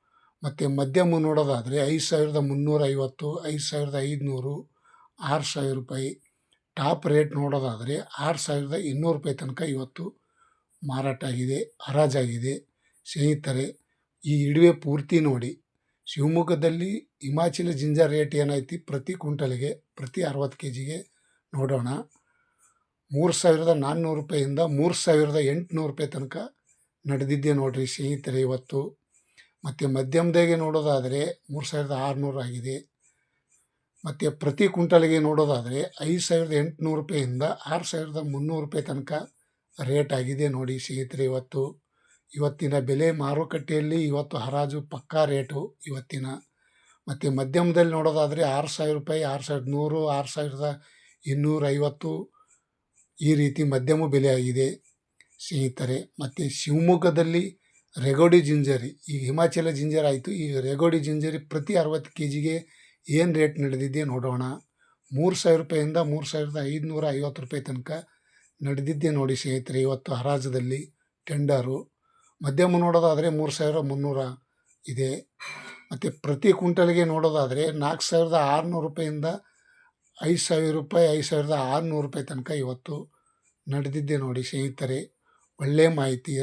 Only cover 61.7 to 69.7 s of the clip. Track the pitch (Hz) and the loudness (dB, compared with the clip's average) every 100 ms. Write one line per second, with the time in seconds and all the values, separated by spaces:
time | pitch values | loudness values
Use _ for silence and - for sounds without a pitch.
61.7 | 196 156 156 - - 147 143 151 160 165 | 0 2 -2 -6 -6 -4 -2 -2 -2 -6
62.7 | _ _ _ - 147 175 156 156 151 139 | _ _ _ 0 2 4 4 2 2 -2
63.7 | 131 139 143 147 127 127 123 127 139 _ | -2 -2 -2 -2 -2 -2 -4 -4 -8 _
64.7 | _ _ _ _ 135 175 180 175 165 156 | _ _ _ _ 0 0 2 4 4 4
65.7 | 160 151 160 151 151 147 156 147 151 139 | 0 0 0 0 -2 -4 -4 -4 -4 -4
66.7 | 151 156 151 156 135 147 135 127 147 131 | -4 -4 -2 -2 -2 -4 -6 -8 -8 -6
67.7 | 127 123 156 - _ _ _ _ _ 139 | -8 -8 -10 -10 _ _ _ _ _ -4
68.7 | 139 139 147 160 147 135 127 147 131 123 | -2 -2 0 2 2 0 0 -2 -4 -2